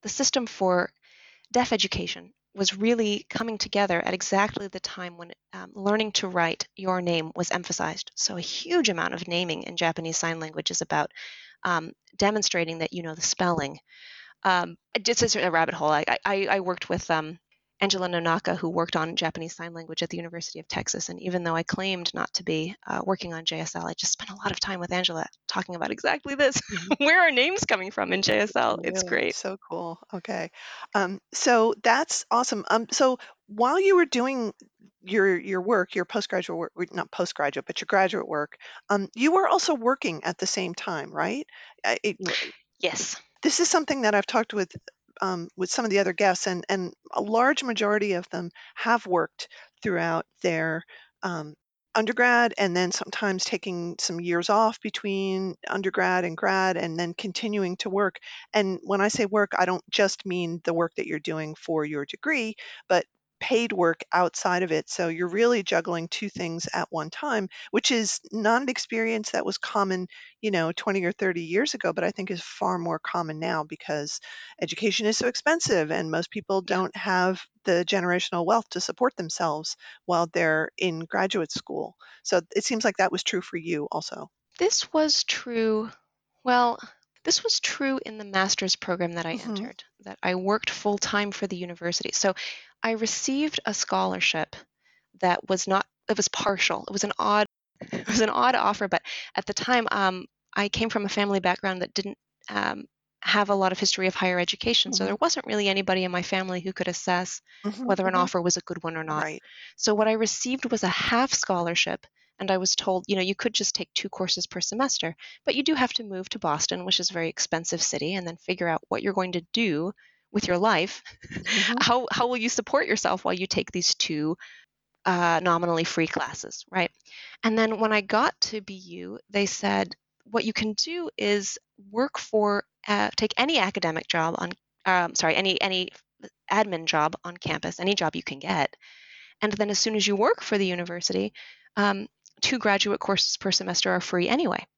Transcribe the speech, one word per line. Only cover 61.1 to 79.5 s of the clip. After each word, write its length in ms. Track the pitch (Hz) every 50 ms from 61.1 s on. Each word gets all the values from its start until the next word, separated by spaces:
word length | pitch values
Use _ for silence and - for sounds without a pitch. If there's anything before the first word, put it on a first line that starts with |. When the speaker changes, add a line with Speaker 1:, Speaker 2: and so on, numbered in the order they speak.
| 160 156
Speaker 2:
doing 380 | 156 - 165 156 156 156 156
for 280 | - - - 165 156 151
your 200 | 151 151 147 143
degree, 480 | - - - - 285 311 277 226 220 214 - - - - - - _
but 160 | 185 175 - _ _ _ _ _ _ _
paid 320 | - - 262 226 233 220
work 280 | 214 185 175 165 165 _ - _
outside 520 | - 175 180 165 - - - 196 180 180 185
of 80 | 175
it. 180 | 160 156 - -
So 160 | - - 175
you're 220 | 165 165 165 180 175
really 340 | 170 202 233 240 247 226
juggling 460 | 196 - - 170 165 170 175 170 165 170
two 200 | - - - 202
things 400 | - - - 165 165 170 - - -
at 140 | 175 170 -
one 180 | - 160 151 170
time, 400 | - - - 294 247 220 196 190 - - - -
which 220 | - 208 - -
is 260 | 269 233 220 196 - - _ -
not 300 | - 220 214 214 226 247
an 60 | 277 254
experience 640 | 254 - - - - 226 226 226 226 226 220 -
that 160 | - - -
was 120 | 196 196 -
common, 500 | - - - 214 202 190 185 185 180 - - - - - _ _
you 100 | - 214
know, 220 | 196 175 165 160
twenty 320 | 170 - - - 196 196 180
or 80 | 175
thirty 300 | 185 - 202 190 180 170 170
years 280 | 156 170 202 269 294 -
ago, 180 | 226 - 185
but 100 | 170 -
I 80 | 175 175
think 220 | - - 190 190
is 100 | 202 175
far 360 | - - - - 202 180 185 175
more 200 | 170 165 165 156
common 400 | _ - - 180 170 156 156 156
now 240 | 160 165 165 160
because 560 | 151 156 156 - - - 156 151 143 151 - - - - - - - - - -
education 460 | - 156 170 - 214 214 190 - 220
is 100 | 208 220 -
so 100 | - 247
expensive 640 | 247 - - 294 320 339 - - 247 180 156 151
and 180 | 160 160 165 160
most 220 | 160 160 170 -
people 320 | - 214 - _ 196 190 180 -
Speaker 1:
Yeah. 80 | 190
Speaker 2:
don't 200 | 185 185 - -
have 440 | 190 - 202 185 185 180 185 190 180 - _ _ _ _
the 200 | - 175 170 175
generational 580 | 170 - 196 175 180 175 180 - - - 175 170
wealth 240 | 165 220 226 214 _
to 100 | - 175
support 340 | - - - - 247 254 -
themselves 600 | - 180 160 - - 180 165